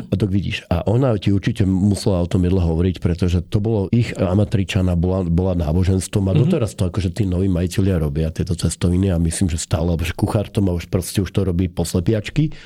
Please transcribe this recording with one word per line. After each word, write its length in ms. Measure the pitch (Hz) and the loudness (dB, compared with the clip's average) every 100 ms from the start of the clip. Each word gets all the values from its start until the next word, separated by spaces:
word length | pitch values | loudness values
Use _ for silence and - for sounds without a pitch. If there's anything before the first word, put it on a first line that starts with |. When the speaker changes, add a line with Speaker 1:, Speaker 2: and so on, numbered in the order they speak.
| - | 0
Speaker 1:
A 100 | 92 | -2
tak 140 | 104 | 0
vidíš. 320 | 98 85 - - | 0 -2 -6 -2
A 180 | 87 92 | -2 0
ona 320 | 117 135 107 | 2 2 0
ti 140 | - | 0
určite 340 | 98 - - 95 | 0 0 0 2
musela 560 | 95 101 98 110 90 | 2 2 2 0 0
o 60 | 87 | 2
tom 180 | 92 90 | 2 2
jedle 160 | 92 | 2
hovoriť, 340 | 85 80 92 85 | 2 2 0 0
pretože 420 | 87 82 90 87 | -2 0 0 0
to 160 | 85 104 | 0 -2
bolo 320 | 104 110 95 | 0 0 2
ich 240 | 117 120 | 0 0
amatričana, 800 | - 87 92 101 98 92 98 92 | 0 0 2 2 0 0 0 0
bola, 300 | 87 90 95 | 2 0 0
bola 340 | 87 85 92 87 | 0 0 0 0
náboženstvom 640 | 76 85 92 95 - 104 | 0 0 2 0 0 -2
a 80 | 95 | 2
Speaker 2:
Mhm. 80 | 95 | 2
Speaker 1:
doteraz 320 | 151 170 107 | 2 2 -2
to 140 | - 90 | -2 -2
akože 240 | 90 92 | 0 -2
tí 140 | 87 98 | 0 -2
noví 220 | 87 98 | 0 0
majitelia 500 | 85 90 - 98 90 | 0 0 0 0 2
robia, 320 | 76 71 80 | 0 -2 -2
tieto 240 | - 82 | -2 -4
cestoviny 560 | 82 85 - 87 90 98 | -2 -4 -2 0 2 2
a 80 | 85 | 2
myslím, 300 | 82 - 95 | 0 0 -2
že 100 | 80 | -2
stále, 320 | - 85 85 | -4 -2 0
lebo 140 | 82 | -2
že 100 | 85 | -2
kuchár 320 | - 104 104 98 | -2 -2 -2 -2
to 140 | - | -2
má 80 | 98 | 0
už 160 | 87 - | -2 -2
proste, 320 | 95 - - | -4 -2 -2
už 140 | 90 | -2
to 100 | - | 0
robí 220 | 95 87 90 | 0 0 -2
po 140 | - | -2
slepiačky 720 | 85 92 85 110 - - 156 - | -2 -2 0 -2 -2 -2 -2 -4